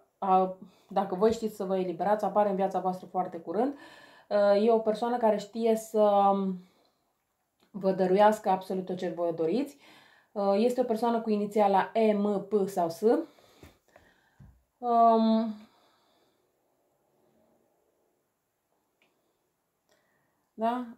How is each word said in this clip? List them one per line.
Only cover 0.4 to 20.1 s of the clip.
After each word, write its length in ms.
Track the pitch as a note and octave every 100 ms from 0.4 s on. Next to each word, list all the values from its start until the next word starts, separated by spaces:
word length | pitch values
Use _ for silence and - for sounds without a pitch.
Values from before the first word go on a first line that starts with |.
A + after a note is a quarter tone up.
| F#3+ F#3 - _ -
dacă 280 | F#3+ G3 F#3
voi 160 | A3
știți 240 | A3+ G#3+ -
să 80 |
vă 140 | F#3+ F#3+
eliberați, 480 | F3+ E3 F#3 G#3 G3
apare 240 | G#3 G#3
în 60 | F#3
viața 240 | F#3 F3+
voastră 280 | F#3 F#3 -
foarte 300 | F#3 F3 E3+
curând. 360 | E3+ F#3+ C4+ C#4 - - - - -
Uh, 360 | G3+ G3+ G3+ A3+
e 60 |
o 80 | A3
persoană 380 | A3 G#3+ A#3 A#3+
care 200 | A3 G#3
știe 380 | - A3+ A3+ A3
să 560 | - G#3+ G#3 G3+ G3 G3 F#3+ F3+ - _ _ _ _ _ _ _ _ _ _ G3
vă 140 | F#3+
dăruiască 580 | F#3 F3+ F#3+ G#3+ G#3+ G3+
absolut 360 | F#3 - F#3+ F3+
tot 120 | F3+
ce 120 | F#3
vă 220 | E3 E3+ E3
doriți. 420 | E3 A3+ C#4+ - - - _ _ _
Uh, 220 | G#3+ G3 G3
este 240 | A#3+ B3
o 20 |
persoană 380 | A#3+ A3 A#3 A3+
cu 80 | A3+
inițiala 600 | G#3 G#3 G#3+ G3+ F#3+ F#3+
E, 200 | A3+ A3
M, 340 | G#3 G#3 G3 F#3+
P 220 | G#3+ F#3+
sau 200 | F3+ E3+
S. 120 | - G#3+ D4+ E4 _ _ _ - _ _ _ _ _ _ _ - _ _ -
Um, 800 | A#3+ A#3 A#3 A3+ A3 A3 A3+ G#3 - _ _ _ _ _ _ _ _ _ _ _ _ _ _ _ _ _ _ _ _ _ _ _ _ _ _ _ _ _ _ _ _ _ _ _ _ _ _ _ _ _ _ _ _